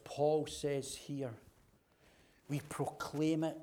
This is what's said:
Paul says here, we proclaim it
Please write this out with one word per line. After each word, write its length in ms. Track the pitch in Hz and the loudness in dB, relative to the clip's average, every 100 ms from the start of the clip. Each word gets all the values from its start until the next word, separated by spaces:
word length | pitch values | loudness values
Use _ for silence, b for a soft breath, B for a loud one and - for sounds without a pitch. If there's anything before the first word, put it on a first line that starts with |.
| - | -8
Paul 420 | - 147 156 147 | 2 4 4 2
says 480 | - 147 139 131 - | -2 0 0 -2 -8
here, 380 | - 143 131 113 - - _ _ _ b b b b b - | -6 -4 -4 -8 -16 -20 _ _ _ b b b b b -4
we 140 | 143 - | -4 -4
proclaim 760 | - 170 - - 147 156 160 | -2 -2 -2 -4 2 4 4
it 140 | 160 - | 2 -2